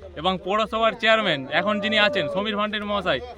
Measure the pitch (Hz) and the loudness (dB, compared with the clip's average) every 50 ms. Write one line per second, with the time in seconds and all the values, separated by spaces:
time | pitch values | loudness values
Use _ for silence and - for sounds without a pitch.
0 | - - - - 151 185 190 180 185 180 208 214 220 - 220 220 226 220 - 226 | -14 -14 -10 -4 -2 -2 -2 -2 -2 -2 0 0 0 0 0 0 0 0 0 2
1 | 214 220 220 220 214 190 156 139 131 131 143 165 185 208 214 202 202 214 220 214 | 4 4 4 4 4 2 0 -2 -2 -2 0 0 0 0 0 -2 -2 0 2 4
2 | 208 208 196 196 196 190 185 185 202 220 208 202 208 214 208 214 208 208 208 202 | 4 4 4 0 -2 -2 -2 -2 -2 -2 -2 -2 -2 -2 -4 -4 -4 -4 -4 -2
3 | 180 185 147 123 - 247 - | 0 0 0 -2 -2 -8 -14